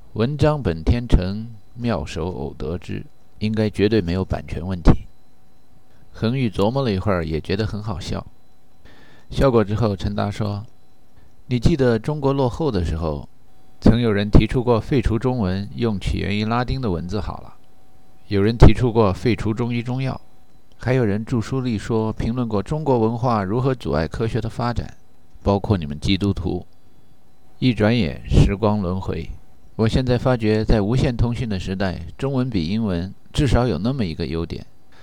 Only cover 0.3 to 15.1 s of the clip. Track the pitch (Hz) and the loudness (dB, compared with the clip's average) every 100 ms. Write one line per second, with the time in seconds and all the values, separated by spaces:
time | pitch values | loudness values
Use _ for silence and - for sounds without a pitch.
0.3 | 147 151 151 104 80 82 120 120 - 92 | 2 2 2 0 0 2 0 2 2 2
1.3 | 104 117 113 - 113 120 87 76 80 87 | -4 -8 -12 -14 -6 -2 -2 -2 -4 -4
2.3 | - 71 - 71 90 - 101 - - - | -4 -8 -6 -4 -6 -6 -8 -10 -14 -16
3.3 | - 110 110 107 - 104 110 85 92 92 | -6 -2 0 0 2 4 4 2 0 -2
4.3 | - - - 92 90 - - - - - | -4 -6 -6 -4 4 6 6 4 -14 -16
5.3 | - - - - - - - - - 113 | -18 -18 -18 -18 -18 -18 -18 -16 -4 -2
6.3 | 135 117 92 104 135 127 92 107 90 78 | 0 0 2 2 2 0 0 2 0 0
7.3 | 78 - 98 107 104 110 - - 98 - | -2 -2 -2 -2 -4 -6 -6 -6 -6 -8
8.3 | - - - - - - - - - - | -14 -18 -18 -18 -18 -18 -18 -18 -16 -6
9.3 | - 135 117 101 107 110 98 104 104 104 | 2 4 4 4 2 0 0 -2 -2 -2
10.3 | 101 104 101 - - - - - - - | -2 -4 -4 -8 -14 -16 -16 -18 -18 -18
11.3 | - - 123 - 151 123 113 151 151 135 | -14 -4 2 4 6 4 2 0 0 0
12.3 | 139 123 - 151 98 80 82 82 71 - | 2 2 0 0 0 0 0 -2 -4 -8
13.3 | - - - - - - 113 117 101 104 | -14 -16 -16 -16 4 6 6 4 2 6
14.3 | - 110 131 117 110 - 135 107 | 8 8 4 2 2 2 2 2